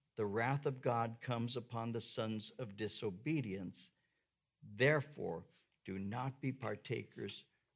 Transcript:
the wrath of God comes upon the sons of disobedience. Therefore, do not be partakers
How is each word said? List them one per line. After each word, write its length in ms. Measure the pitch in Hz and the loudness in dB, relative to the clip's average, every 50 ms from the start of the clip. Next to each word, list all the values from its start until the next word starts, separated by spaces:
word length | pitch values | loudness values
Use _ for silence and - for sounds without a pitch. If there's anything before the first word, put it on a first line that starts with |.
| _ _ _ | _ _ _
the 100 | - 107 | 0 0
wrath 400 | 101 98 113 117 127 139 143 - | 2 2 2 4 4 4 4 2
of 160 | 147 131 131 | 0 0 0
God 340 | - 135 117 117 113 113 117 - | 2 2 4 4 2 0 -2 -4
comes 360 | - 131 123 117 117 120 123 127 | -2 0 0 0 0 0 -2 -4
upon 340 | 120 - 117 113 113 117 | -4 -4 -4 -4 -2 -2
the 100 | 117 117 | -2 -2
sons 500 | - - - - 113 110 110 107 104 - - - | -2 -2 -2 0 0 0 0 -2 -4 -6 -6 -6
of 180 | 131 107 98 101 | -8 -6 -4 -2
disobedience. 1120 | 110 104 - - - 107 90 90 117 151 160 151 123 104 95 98 92 87 - - - - _ _ _ _ _ _ _ _ _ _ _ _ _ _ - 107 104 | -2 -2 -2 -2 -2 -2 -2 -2 0 0 2 2 2 0 -2 -4 -4 -6 -8 -10 -16 -20 _ _ _ _ _ _ _ _ _ _ _ _ _ _ -16 -6 2
Therefore, 680 | 104 127 143 156 147 135 - - - 95 90 85 85 90 - - - _ _ _ _ - | 6 6 8 8 6 4 0 -4 -4 -2 -2 -2 -4 -6 -10 -18 -20 _ _ _ _ -8
do 140 | - 95 98 | -4 -4 -2
not 400 | 98 98 110 123 127 135 131 - | -2 -2 -2 -2 -2 -4 -4 -2
be 100 | - 131 | -2 -2
partakers 920 | 131 - - 110 107 104 - - 117 - - - - - 113 101 - - - _ _ _ _ _ _ | -2 -2 -2 -4 -4 -4 -2 -2 -2 -2 -4 -6 -8 -8 -6 -6 -6 -8 -14 _ _ _ _ _ _